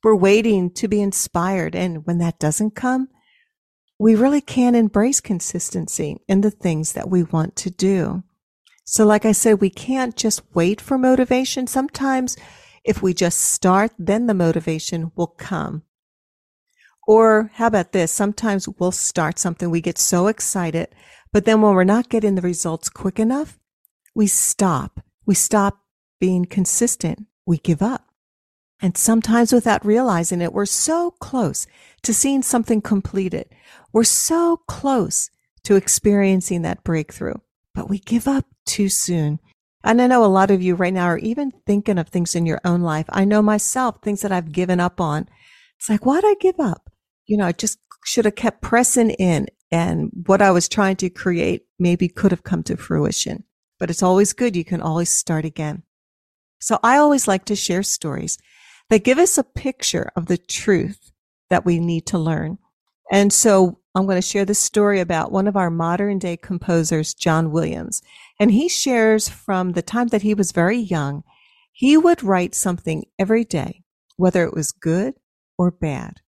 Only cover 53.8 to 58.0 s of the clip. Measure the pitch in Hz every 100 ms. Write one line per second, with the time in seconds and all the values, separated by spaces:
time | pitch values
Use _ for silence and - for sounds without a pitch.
53.8 | 175 170 185 185 208 - 240 180 160 170
54.8 | 160 160 170 - - 160 160 151 151 147
55.8 | _ _ _ _ _ _ _ _ - 226
56.8 | 233 277 294 285 - 190 - 208 - 180
57.8 | 196 -